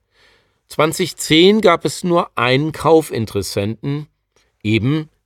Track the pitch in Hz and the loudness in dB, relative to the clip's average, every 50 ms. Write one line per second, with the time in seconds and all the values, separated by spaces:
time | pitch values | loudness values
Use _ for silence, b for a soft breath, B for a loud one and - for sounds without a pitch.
0 | _ _ _ _ _ _ _ _ _ _ _ _ _ - - - 147 160 156 - | _ _ _ _ _ _ _ _ _ _ _ _ _ -12 -4 -2 -2 -2 0 -4
1 | 180 151 - - - - 151 160 175 190 208 220 208 196 170 160 - 151 - - | -6 -6 -6 -8 -2 2 4 6 6 6 4 4 4 2 2 2 -2 -6 -8 -4
2 | - 180 170 170 208 - - - 117 123 127 135 151 156 151 - - 151 165 160 | -4 -2 0 0 -2 -2 -4 -2 0 0 0 0 -2 -4 -6 -2 2 4 4 4
3 | 156 - 143 120 110 - - 101 92 - - 104 101 104 113 - - 139 143 147 | 2 0 -6 -6 -6 -4 -6 -6 -6 -4 -6 -4 -4 -6 -6 -8 -8 -8 -8 -8
4 | 156 _ _ _ _ _ _ _ _ _ _ _ - 104 110 107 95 131 151 160 | -10 _ _ _ _ _ _ _ _ _ _ _ -4 0 0 0 0 0 -2 -2
5 | 156 - _ _ _ | -6 -10 _ _ _